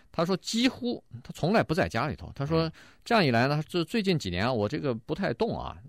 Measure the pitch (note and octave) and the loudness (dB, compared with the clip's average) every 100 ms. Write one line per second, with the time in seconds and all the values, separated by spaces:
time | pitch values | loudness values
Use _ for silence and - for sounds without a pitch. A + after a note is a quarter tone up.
0 | _ - E3+ F#3 - A3 B3+ - A#3+ - | _ -4 -2 -2 -2 2 2 2 -6 -6
1 | - - - - D#3+ A3 B2 D#3+ F2+ A2+ | -10 -18 -16 -4 2 2 2 0 0 0
2 | C#3+ G#2 - - C#3 D#3+ D#3+ - - - | -2 -4 -10 -6 -2 0 0 -4 -20 -12
3 | - A#3 D#3 A#2 C3 D3 D3+ F3 D#3+ A3 | 0 4 4 4 4 0 -2 -4 -2 0
4 | F#3+ D#3+ F#2+ F2 A#2 B2 G#2 D#3 D3 A#2 | 2 2 0 0 0 2 0 0 -2 -4
5 | - D#3+ F#3 C3 A3 C3 - - | -4 -4 -2 0 -2 -2 -8 -12